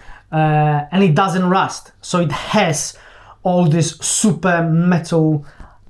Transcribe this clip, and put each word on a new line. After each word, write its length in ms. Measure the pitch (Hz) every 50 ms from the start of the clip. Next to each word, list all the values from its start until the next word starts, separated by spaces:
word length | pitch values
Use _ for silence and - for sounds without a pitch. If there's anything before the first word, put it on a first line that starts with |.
| - - - - - -
Uh, 560 | - 156 156 156 151 151 151 151 147 147 143 - -
and 100 | 190 202
it 100 | 190 147
doesn't 360 | 170 190 185 160 185 185 180
rust, 420 | 185 190 165 - - - - - - _
so 220 | - - - 175
it 100 | 175 151
has 680 | 143 - - - - 214 202 170 151 147 - - - - - - - - - - - _ -
all 240 | 190 180 180 175 160
these 340 | 147 170 160 - - -
super 640 | - - - - - 220 160 - - 185 175 170 165
metal, 840 | 165 160 165 170 180 180 165 170 - 170 165 156 156 156 147 147 - - - - - - - - -